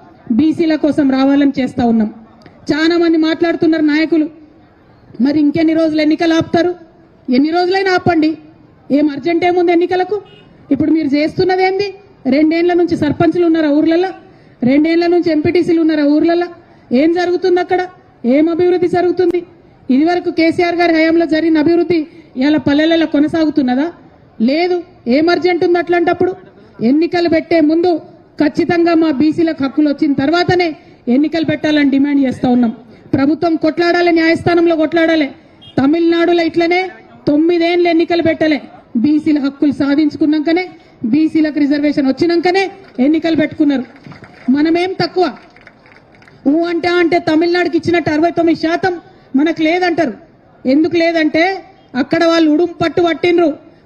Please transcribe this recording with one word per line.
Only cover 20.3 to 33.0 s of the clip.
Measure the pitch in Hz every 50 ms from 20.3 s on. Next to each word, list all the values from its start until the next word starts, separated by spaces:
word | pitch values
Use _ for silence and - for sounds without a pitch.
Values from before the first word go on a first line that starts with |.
కేసీఆర్ | - 330 320 330 - 349 349 339 349
గారి | 330 349 339 320
హయాంలో | 311 320 320 330 339 339
జరిగిన | 285 311 311 330 330 320
అభివృద్ధి | 302 277 330 339 339 339 330 349 320 294 - - - - - -
ఇవాళ | 254 262 294 311
పల్లెలలో | 302 - 294 285 294 311 330 330 330 311
కొనసాగుతున్నదా? | 311 311 285 302 311 339 330 320 302 302 302 262 247 247 262 302 339 - - - - - - - - - -
లేదు. | 220 254 285 320 359 349 359 349 339 - - - -
ఏం | 233 247 294 320 339
అర్జెంట్ | 349 - 311 359 359 311 359
ఉంది | 349 349
అట్లాంటప్పుడు? | 349 339 339 349 349 339 349 339 - 359 359 381 - - - - - - - - -
ఎన్నికలు | 214 240 285 311 339 339 349 349 349 330
పెట్టే | 330 320 320 - 339 330
ముందు | 311 302 330 339 339 359 330 302 - - - - - - - - 294
ఖచ్చితంగా | 302 - - 339 302 349 339 339 339 339
మా | 320 330 311
బీసీలకు | 277 247 302 311 285 - 311 330 311 - 269
హక్కులు | 262 - 302 302 294
వచ్చిన | 277 - 320 285 269
తర్వాతనే | - 269 294 330 349 349 359 359 359 349 320 294 - - - - - _
ఎన్నికలు | 247 240 285 302 302 330 330 311
పెట్టాలని | 294 302 302 - 311 302 294 285 269
డిమాండ్ | 277 277 277 285 285 277 269
చేస్తా | 254 247 - - 254
ఉన్నాం. | 247 247 240 226 - - - - - -